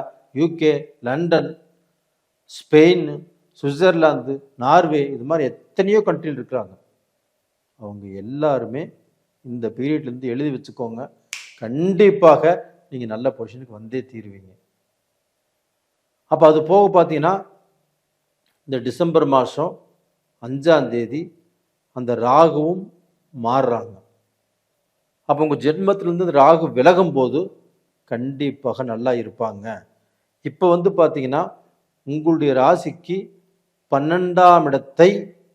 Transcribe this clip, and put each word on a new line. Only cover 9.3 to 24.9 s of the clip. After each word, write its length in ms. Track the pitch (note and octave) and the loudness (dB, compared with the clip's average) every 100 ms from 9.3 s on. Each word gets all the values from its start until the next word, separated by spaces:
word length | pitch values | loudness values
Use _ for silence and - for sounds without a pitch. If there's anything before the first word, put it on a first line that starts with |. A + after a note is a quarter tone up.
| _ C3 | _ -14
இந்த 160 | A#2+ A2+ B2+ | -8 -8 -6
பீரியட்லேருந்து 540 | C3+ D3+ B2+ B2 B2+ | -4 -4 -6 -10 -8
எழுதி 160 | B2 D3 B2+ | -6 -6 -8
வச்சுக்கோங்க, 460 | - G#2 A#2 A2+ C#3 _ _ - - - | -12 -12 -10 -10 -16 _ _ -20 -20 -14
கண்டிப்பாக 920 | A2+ C3+ F3+ F#3 G3+ - E3 D3 D#3 F3+ - _ _ | -8 -4 0 4 4 6 6 6 4 0 -4 _ _
நீங்க 160 | C3 A#2 | -12 -10
நல்ல 140 | G#2+ C3 - | -6 -6 -6
பொசிஷனுக்கு 420 | C3+ B2 B2+ G#2+ | -12 -18 -20 -20
வந்தே 220 | A2 B2+ C3 | -12 -12 -12
தீருவீங்க. 400 | A2+ G#2 G2 F#2+ F2+ _ _ _ _ _ _ _ _ _ _ _ _ _ _ _ _ - | -16 -20 -20 -20 _ _ _ _ _ _ _ _ _ _ _ _ _ _ _ _ _ -6
அப்ப 100 | D3+ D#3 | 4 6
அது 100 | D#3 D#3 | 4 2
போக 120 | G3 G3+ F3+ | 2 4 2
பாத்தீங்கன்னா 360 | E3 D#3 E3 F#3+ - _ _ _ _ _ _ _ _ _ _ _ - | 2 0 -2 -4 -6 _ _ _ _ _ _ _ _ _ _ _ -10
இந்த 120 | C3 A#2+ | -8 -6
டிசம்பர் 380 | A#2+ E3+ D#3+ C#3+ | -4 0 2 4
மாசம் 380 | C3+ A#2+ - E3+ - _ _ _ _ _ _ A#2 | 2 2 -4 -6 -8 _ _ _ _ _ _ -12
அஞ்சாம் 440 | C#3 D#3 D#3 B2+ | -4 2 2 2
தேதி 280 | A#2+ A2+ C#3+ F3 _ _ _ _ _ _ B2+ | -6 -6 -8 -12 _ _ _ _ _ _ -10
அந்த 120 | A#2+ A2+ A#2+ | -6 -2 2
ராகுவும் 560 | C#3+ E3 C#3+ D#3 F#3 G3 _ _ _ _ C3+ A2+ | 6 4 4 -2 -4 -10 _ _ _ _ -8 -2
மாறுறாங்க. 500 | C3 B2+ A#2 G2+ F#2+ _ _ _ _ _ _ _ _ _ | 0 0 -4 -8 -20 _ _ _ _ _ _ _ _ _